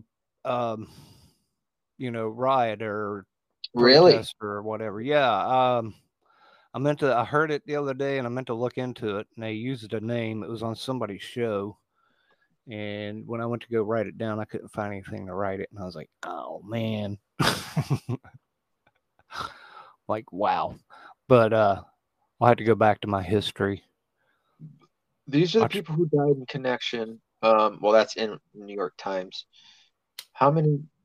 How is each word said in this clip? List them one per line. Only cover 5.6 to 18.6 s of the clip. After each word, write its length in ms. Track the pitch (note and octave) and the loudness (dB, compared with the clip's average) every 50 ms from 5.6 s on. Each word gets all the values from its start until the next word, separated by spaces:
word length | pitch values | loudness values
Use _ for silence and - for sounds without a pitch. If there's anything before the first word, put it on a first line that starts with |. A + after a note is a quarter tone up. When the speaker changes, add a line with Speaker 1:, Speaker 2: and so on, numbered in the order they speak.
| B2+ B2+ B2 A#2+ | 2 2 2 0
Speaker 1:
um, 160 | A#2 A2+ G2 - _ _ _ _ _ _ _ _ _ _ _ _ _ _ - | -2 -4 -10 -14 _ _ _ _ _ _ _ _ _ _ _ _ _ _ -8
I 60 | A#2+ | -2
meant 200 | C3 D3 D3 C#3+ | 0 0 0 2
to, 160 | D3+ C#3 A#2+ | 2 2 2
I 100 | A#2 A#2 | 2 0
heard 260 | G#2+ - D3 D#3 D#3 | 2 2 0 2 2
it 140 | D3+ C#3+ - | -2 -4 -4
the 100 | - D3 D3 | -4 -4 -4
other 160 | C#3+ C#3 C3+ | -2 -4 -4
day, 240 | C3 C#3 C#3 C#3 C#3 | -4 -4 -2 -2 -2
and 80 | C3 A#2+ | -4 -4
I 20 | |
meant 180 | A#2+ B2+ C3 - | -4 -6 -6 -6
to 60 | B2 | -4
look 240 | A2+ B2 B2 - - | -4 -4 -4 -4 -4
into 400 | B2+ B2+ A#2+ - B2 A2 G2+ G2+ | -6 -6 -6 -6 -6 -4 -4 -4
it, 100 | G#2+ - _ | -6 -10 _
and 80 | - A2+ | -12 -8
they 100 | A2 A2 | -8 -6
used 380 | A2 A2+ B2+ C3+ B2 A2 G#2 A2 | -6 -6 -6 -6 -8 -8 -8 -8
a 60 | A2 | -6
name. 440 | G#2+ A2+ A#2+ A#2+ A#2 A2 A2 A2 G2+ | -4 -4 -4 -2 -2 -4 -4 -6 -8
It 60 | F2+ | -8
was 120 | A2+ A2 A2 | -8 -8 -6
on 120 | A2+ A2+ | -6 -6
somebody's 460 | - - - C3 B2+ A2+ G#2 G2+ F#2+ - | -6 -6 -6 -6 -4 -4 -6 -8 -10 -12
show, 540 | - - B2+ A#2+ A#2 G#2+ G2+ G2+ G#2 G#2 - _ _ _ _ _ _ _ _ _ _ _ _ _ _ _ _ _ - | -12 -6 -4 -2 -2 -2 -2 -4 -6 -8 -14 _ _ _ _ _ _ _ _ _ _ _ _ _ _ _ _ _ -14
and 560 | A2+ G#2+ G#2 G#2 G2+ G#2 G#2 G#2 G#2+ G#2+ A2 G#2+ | -12 -10 -8 -8 -8 -8 -8 -8 -10 -12 -10 -10
when 140 | A#2 A#2 | -8 -6
I 40 | A#2 A#2 | -4 -4
went 160 | A#2+ A2+ - | -4 -6 -6
to 60 | - | -4
go 120 | A#2 A2+ | -2 -2
write 240 | G#2+ G2+ A2+ A#2 G#2+ F#2+ | 0 0 0 -2 -2 -4
it 100 | E2+ - | -6 -6
down, 200 | A2+ A2 G#2+ G#2+ | -6 -4 -4 -4
I 60 | G#2+ | -6
couldn't 240 | - - A2 - A2+ | -8 -8 -12 -12 -10
find 240 | - - G#2+ G2+ G#2 | -8 -6 -6 -6 -6
anything 320 | G2 F#2+ - G#2 G#2 G2 | -10 -10 -12 -12 -12 -10
to 80 | F#2 F2+ | -10 -6
write 260 | F#2 G2+ G2 F#2+ G2 | -4 -4 -4 -4 -6
it, 80 | G2 - | -8 -10
and 80 | - G#2 | -10 -12
I 40 | G2 | -12
was 100 | F#2 F2+ | -10 -10
like, 140 | E2 D#2 - _ _ - | -12 -16 -16 _ _ -12
"Oh, 380 | - - D#2 B1+ - E2 E2+ F2 | -10 -10 -10 -10 -12 -12 -14 -12
man." 540 | G2+ A2 A#2 A2+ A2 A2 G#2+ G#2 G2+ G#2 G#2 _ _ _ - | -8 -6 -4 -4 -2 -4 -4 -4 -6 -8 -10 _ _ _ -2
<laughs> 800 | - - - - - - - - D#3 - C#3+ - - - B2 - - - - - _ _ _ _ | -2 -2 -2 -2 -8 -6 -6 -6 -2 -2 -4 -4 -4 -6 -8 -10 -10 -16 -20 -20 _ _ _ _